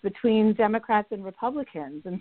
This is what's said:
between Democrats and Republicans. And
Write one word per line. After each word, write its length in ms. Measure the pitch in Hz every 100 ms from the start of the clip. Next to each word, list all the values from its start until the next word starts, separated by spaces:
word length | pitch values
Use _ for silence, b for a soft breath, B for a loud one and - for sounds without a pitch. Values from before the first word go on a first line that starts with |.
between 500 | 202 - 240 220 214
Democrats 560 | 214 214 220 - 214 208
and 120 | 202
Republicans. 800 | 190 - 233 294 262 160 139 151
And 160 | 180 185